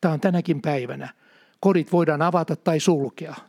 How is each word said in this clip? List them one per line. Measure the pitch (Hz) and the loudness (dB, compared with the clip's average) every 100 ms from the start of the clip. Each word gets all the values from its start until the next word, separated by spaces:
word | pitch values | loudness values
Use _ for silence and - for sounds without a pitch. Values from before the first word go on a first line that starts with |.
Tämä | 180 | 0
on | 156 | 0
tänäkin | 196 175 170 151 | 0 0 0 -2
päivänä. | 156 143 123 131 139 - _ _ _ _ | -2 -4 -4 -10 -12 -18 _ _ _ _
Kodit | 196 180 151 | 2 2 2
voidaan | 175 165 147 | 0 2 2
avata | 165 175 160 151 | 2 0 -2 -2
tai | - 160 | 0 0
sulkea | 165 165 135 - 156 - | 2 2 0 -6 -14 -14